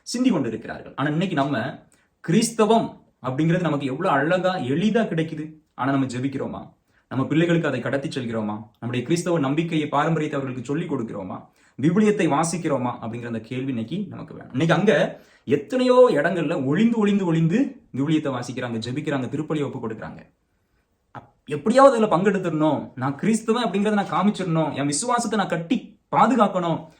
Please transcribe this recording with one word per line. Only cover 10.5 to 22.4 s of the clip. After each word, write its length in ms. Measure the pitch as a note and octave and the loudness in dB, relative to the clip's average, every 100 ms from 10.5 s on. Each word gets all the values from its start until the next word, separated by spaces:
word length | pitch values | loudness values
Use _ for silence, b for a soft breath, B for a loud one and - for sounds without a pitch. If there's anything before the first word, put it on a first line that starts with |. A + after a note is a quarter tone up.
| B2 B2 | -6 -4
சொல்லிக் 180 | D3 F3+ | -4 -4
கொடுக்கிறோமா? 540 | C#3 A2+ G2+ F#2+ A2+ - b b - | -4 -6 -8 -10 -12 -16 b b -2
விவிலியத்தை 520 | C#3 F3+ G#3+ G3+ E3+ | 2 4 4 4 2
வாசிக்கிறோமா 680 | C#3 E3 F3+ D#3 C3+ B2 - | 2 0 -2 -2 -2 -2 -6
அப்படிங்கிற 240 | A2 A#2 A#2+ | -8 -8 -8
அந்த 140 | A2+ | -8
கேள்வி 280 | A2 B2+ C3+ | -8 -6 -6
இன்னைக்கு 380 | A#2+ A2+ F3+ G3+ | -6 -6 -6 -8
நமக்கு 260 | - E2 | -10 -14
வேணும். 160 | - - | -16 -8
இன்னைக்கு 240 | B2 D#3+ | -2 2
அங்க 460 | D#3+ G3+ F3 F#3+ - B B | 4 4 4 2 -4 B B
எத்தனையோ 680 | - C#3 - B3+ B3+ B3+ B3 | -2 -2 0 2 6 8 8
இடங்கள்ல 540 | C#3+ E3+ F#3 D3 C#3+ C3 | 6 0 0 -2 -2 0
ஒளிந்து, 320 | D#3+ A#3 A3+ | 2 2 4
ஒளிந்து, 280 | G3+ G3+ F#3 | 2 2 2
ஒளிந்து 540 | E3 E3 G#3 C#4 - _ | 2 4 2 0 -4 _
விவிலியத்தை 420 | B2+ C#3+ D#3 C#3+ | -4 0 0 0
வாசிக்கிறாங்க, 500 | B2+ B2+ B2+ B2+ A2+ A#2 | -4 -6 -8 -6 -6 -6
ஜெபிக்கிறாங்க, 400 | C3 D3 C#3+ A#2+ | -6 -4 -4 -4
திருப்பலி 340 | C#3+ D#3 D#3 | -6 -4 -4
ஒப்பு 260 | C3+ - A2 | -4 -6 -8
கொடுக்குறாங்க. 300 | G#2 F2+ F2+ - _ _ _ _ _ _ _ _ | -10 -12 -16 -20 _ _ _ _ _ _ _ _
அப்-, 200 | - - _ | -20 -20 _
எப்படியாவது 600 | - D3 G#3+ B3 C4+ A#3 | -10 -4 2 6 8 6
அதுல 120 | G#3+ D#3+ | 2 2
பங்கெடுத்துடணும், 760 | G3 F#3 | 2 0